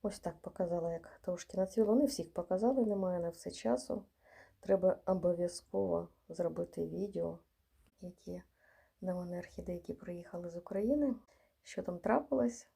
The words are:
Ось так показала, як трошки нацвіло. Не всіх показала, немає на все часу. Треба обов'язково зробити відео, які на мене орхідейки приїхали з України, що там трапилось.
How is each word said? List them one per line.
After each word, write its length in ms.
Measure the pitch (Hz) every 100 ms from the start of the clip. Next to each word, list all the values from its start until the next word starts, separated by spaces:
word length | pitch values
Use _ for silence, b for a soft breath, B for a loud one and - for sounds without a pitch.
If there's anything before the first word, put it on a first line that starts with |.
Ось 180 | 208 185
так 180 | 175 165
показала, 520 | - - 180 170 170
як 280 | 165 - -
трошки 340 | - 180 - -
нацвіло. 380 | 190 226 208
Не 100 | 233
всіх 280 | 285 - 165
показала, 520 | - 175 190 233 269
немає 360 | 226 202 185 180
на 80 | 170
все 220 | 170 175
часу. 540 | - 220 247 - 254 - B B B B B
Треба 380 | - 190 185 - -
обов'язково 1000 | 185 175 170 175 - _ 196 196 170 170 _ _
зробити 580 | 165 170 160 175 - 165
відео, 520 | 165 196 185 170 170 _ _ _ _ _ _
які 420 | 180 175 - 180 - b b b b b
на 120 | 185
мене 240 | 180 175 175
орхідейки 560 | - - - 175 175
приїхали 560 | 170 - 175 170 175 175
з 60 | 170
України, 580 | - 196 214 294 285 240 _ b b b
що 200 | - -
там 160 | - 180
трапилось. 720 | - 254 285 262 240 233 -